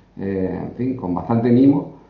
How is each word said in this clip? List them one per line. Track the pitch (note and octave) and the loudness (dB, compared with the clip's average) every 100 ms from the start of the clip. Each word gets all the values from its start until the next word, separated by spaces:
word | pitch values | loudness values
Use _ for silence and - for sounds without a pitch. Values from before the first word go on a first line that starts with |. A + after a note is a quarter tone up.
| _ - | _ -10
eh, | G2 F#2+ F#2 F2 | -6 -2 -2 -4
en | - | -8
fin, | - C3 A#2+ | -6 -6 -4
con | F2+ | -6
bastante | F2 - A2+ A#2+ | -6 -2 0 4
mimo, | B2 C#3 D#3+ - - | 6 6 2 -2 -14